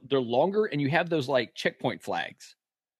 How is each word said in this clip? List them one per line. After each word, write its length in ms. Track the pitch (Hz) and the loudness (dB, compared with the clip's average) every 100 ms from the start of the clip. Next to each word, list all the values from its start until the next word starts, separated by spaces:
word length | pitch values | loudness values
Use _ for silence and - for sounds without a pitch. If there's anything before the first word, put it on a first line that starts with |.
| 131 | -2
they're 100 | 139 | -2
longer, 460 | 117 120 175 208 214 | 2 2 2 2 0
and 160 | 147 | 0
you 80 | 139 | 2
have 180 | 165 175 | 2 2
those, 180 | 165 131 | 0 0
like, 240 | 131 113 - | 0 0 -2
checkpoint 460 | 175 - 131 87 | -4 -2 -4 -4
flags. 540 | - 85 - - - _ _ _ _ | -4 -4 -6 -10 -20 _ _ _ _